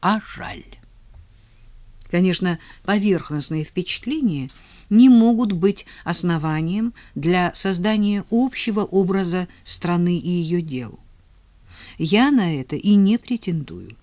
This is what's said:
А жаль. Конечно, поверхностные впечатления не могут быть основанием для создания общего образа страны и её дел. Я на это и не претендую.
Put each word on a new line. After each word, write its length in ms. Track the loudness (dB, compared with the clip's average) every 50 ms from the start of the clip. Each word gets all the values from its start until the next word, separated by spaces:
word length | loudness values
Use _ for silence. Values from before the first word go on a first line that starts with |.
А 180 | 0 0 -2 -2
жаль. 440 | -4 -10 -16 -14 -12 -12 -12 -14 -16 -20 -20 -20 -20 -20 -20 -20 -20 -20 -20 -20 -20 -20 -20 -20 -20 _ -20 -20 -20 -20 -20 -20 -20 -20 -18 -18 -14 -4
Конечно, 480 | 0 2 2 2 2 0 -2 -2 -2 -4 -8 -18 -20 -16 -4
поверхностные 800 | -2 -2 0 2 2 0 0 -2 -6 -6 -6 -6 -4 -6 -6 -6
впечатления 880 | -6 _ -8 -6 -6 -8 -10 -6 -6 -4 -2 -2 -2 -2 -2 -6 -10 -12 -18 -20 -20 -20 -20 -8 2
не 180 | 6 6 8 10
могут 440 | 8 8 8 6 4 2 0 -2 -2
быть 340 | 2 2 2 0 0 -8 -20 -20 -14 -8
основанием 920 | -6 -4 -2 -2 -2 -2 -2 -2 -2 -2 -2 -2 -2 -2 -2 -4 -4 -6 -8 -20 -14 _
для 360 | -4 0 0 2 2 0 -2 -2
создания 680 | -2 -2 -2 -2 -2 -2 0 0 0 0 0 0 -2 -4 -2
общего 520 | 0 0 0 0 -2 -6 -6 -4 -2 -2
образа 640 | -4 0 0 0 2 2 0 0 0 -2 -2 -4 -4 -6 -10 -18 -10
страны 560 | -10 -10 -6 -4 -2 0 0 2 0 0 -2
и 100 | -2 -2
её 320 | -2 -2 -2 -2 -2 -4
дел. 380 | -4 -4 -8 -8 -8 -10 -14 -18 -20 -20 -20 -20 _ _ -20 _ _ _ _ _ _ -20 -20 -20 -20 -20 -8 -6
Я 320 | -4 0 2 2 4 4
на 260 | 4 2 2 2 -2
это 200 | -2 -4 -6 -8
и 180 | -4 2 4 4
не 240 | 6 6 4 2 0
претендую. 800 | -2 -6 -8 -6 -4 -6 -6 -6 -6 -8 -12 -16 -16 -16 -20 -20